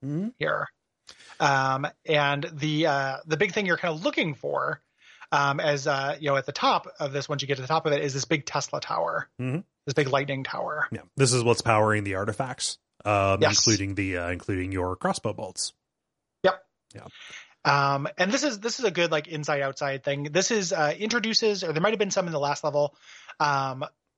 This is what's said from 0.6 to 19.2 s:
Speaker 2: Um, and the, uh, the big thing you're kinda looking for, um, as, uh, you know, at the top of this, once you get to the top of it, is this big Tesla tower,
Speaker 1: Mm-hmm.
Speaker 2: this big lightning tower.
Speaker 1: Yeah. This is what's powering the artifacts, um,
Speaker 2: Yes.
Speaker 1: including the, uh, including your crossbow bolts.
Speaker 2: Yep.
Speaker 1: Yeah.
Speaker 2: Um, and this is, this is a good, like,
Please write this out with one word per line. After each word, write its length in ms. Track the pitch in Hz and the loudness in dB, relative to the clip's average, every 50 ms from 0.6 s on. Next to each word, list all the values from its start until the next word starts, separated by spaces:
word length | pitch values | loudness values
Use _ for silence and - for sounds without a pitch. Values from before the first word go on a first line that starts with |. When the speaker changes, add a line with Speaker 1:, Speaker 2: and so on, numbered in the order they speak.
| - - - _ _ _ _ _ _ - - - - - - - | -4 -6 -8 _ _ _ _ _ _ -20 -20 -20 -20 -18 -4 0
Speaker 2:
Um, 460 | 160 143 139 135 135 135 131 135 143 - - _ - | 2 2 4 4 2 2 0 0 -2 -4 -8 _ -2
and 420 | - 160 147 143 143 143 143 143 175 165 | 0 2 4 4 2 2 0 -2 -6 -6
the, 340 | 147 143 156 151 151 160 | -4 -2 0 0 2 2
uh, 300 | 160 143 139 135 135 135 135 - | 2 2 2 0 -2 -4 -6 -4
the 100 | 156 156 | -2 0
big 160 | 147 208 196 175 | 0 0 0 0
thing 140 | 214 208 | 0 0
you're 100 | 185 170 - | 0 0 0
kinda 180 | - 175 160 | 0 -2 -2
looking 380 | 156 185 294 294 330 254 165 139 | -2 -2 -2 0 0 0 -2 -2
for, 460 | - - 147 143 - 135 147 151 - _ _ _ _ _ - - - - - - | -4 -4 -4 -2 -2 -2 -2 -4 -6 _ _ _ _ _ -20 -20 -20 -6 -2 0
um, 260 | 143 143 139 139 139 | 2 2 2 2 2
as, 280 | 160 156 147 143 131 | 2 0 0 0 0
uh, 300 | 151 143 135 139 139 147 143 | 0 0 0 0 -2 -4 -2
you 80 | 156 143 | 0 0
know, 80 | 139 | 0
at 100 | 135 135 | 0 0
the 60 | - 139 | -2 -4
top 340 | - - 277 247 - - - - - | 0 2 2 2 2 0 -4 -8 -6
of 120 | 156 139 135 | -6 -4 -4
this, 160 | 143 131 - | -4 -4 -4
once 140 | 147 139 131 | -4 -4 -4
you 60 | 135 | -2
get 80 | 139 | -4
to 60 | 135 127 | -4 -2
the 60 | 127 | 0
top 180 | 156 160 - | 0 0 2
of 60 | 160 143 | 2 0
it, 100 | 143 151 | 0 0
is 80 | 143 131 | -2 -4
this 100 | 139 135 | -4 -2
big 200 | - 165 147 135 | -2 -2 -2 -2
Tesla 340 | - - 147 135 - - 139 | -2 -4 -4 -2 -4 -4 -6
tower, 480 | - - - - 165 170 165 160 147 - _ - | -6 -4 -4 -2 -2 -2 -2 -4 -6 -8 _ -6
Speaker 1:
Mm-hmm. 200 | 127 127 127 170 202 _ _ _ _ | -4 -4 -4 -4 -6 _ _ _ _
Speaker 2:
this 80 | 143 135 | -2 0
big 140 | - 147 131 | 0 2 2
lightning 360 | 131 139 143 143 139 135 135 | 2 0 0 -2 -4 -6 -6
tower. 420 | - - - - 170 151 151 151 - - | -6 -6 -6 -6 -6 -4 -4 -4 -4 -6
Speaker 1:
Yeah. 100 | - - - _ | -8 -12 -8 _
This 160 | - 135 123 123 | 2 4 4 4
is 100 | 127 117 | 4 4
what's 200 | 120 117 110 - | 4 2 4 4
powering 420 | 120 113 107 107 107 107 107 101 | 4 4 6 6 4 4 2 0
the 100 | 101 95 | -2 -2
artifacts, 600 | 92 101 110 104 - 131 - 131 - - - - - _ _ _ - - | -2 -2 -2 -4 -4 -4 -6 -6 -6 -6 -6 -6 -8 _ _ _ -6 -2
um, 360 | 104 104 101 98 98 98 98 127 | 2 2 4 4 4 4 4 4
Speaker 2:
Yes. 160 | 147 - - | 4 4 4
Speaker 1:
including 360 | - 117 110 95 98 98 98 | 4 4 4 2 2 -2 -2
the, 220 | 95 98 95 92 87 | -2 -2 -2 -2 -2
uh, 100 | 85 87 | -4 -4
including 400 | 90 85 - - 101 92 92 92 | -4 -6 -4 -4 -4 -2 -2 -2
your 240 | 95 92 90 90 92 | -2 -2 -2 -2 -2
crossbow 360 | - - 185 185 - - 113 101 | -2 -2 -2 -2 -2 -4 -6 -6
bolts. 400 | - 110 95 95 - - - - _ _ _ _ _ _ _ _ _ _ _ _ _ - | -6 -8 -10 -8 -6 -8 -8 -8 _ _ _ _ _ _ _ _ _ _ _ _ _ 2
Speaker 2:
Yep. 180 | 185 190 - - _ _ _ _ _ - | 2 2 0 -4 _ _ _ _ _ -20
Speaker 1:
Yeah. 120 | 107 104 - - - - - - - - - _ _ - | -20 -20 -20 -20 -20 -20 -18 -18 -18 -18 -20 _ _ 2
Speaker 2:
Um, 460 | - 139 143 139 139 139 139 143 - - | 4 4 4 4 2 2 0 -2 -4 -2
and 160 | - 185 190 226 | 0 0 2 2
this 100 | 277 277 | 2 0
is, 160 | 294 226 202 | 0 -2 -2
this 180 | 202 233 220 - | -4 -6 -4 -2
is 60 | 254 | -2
a 40 | 208 | 0
good, 200 | 165 170 170 165 156 | 2 2 2 2 2
like, 160 | 151 | 0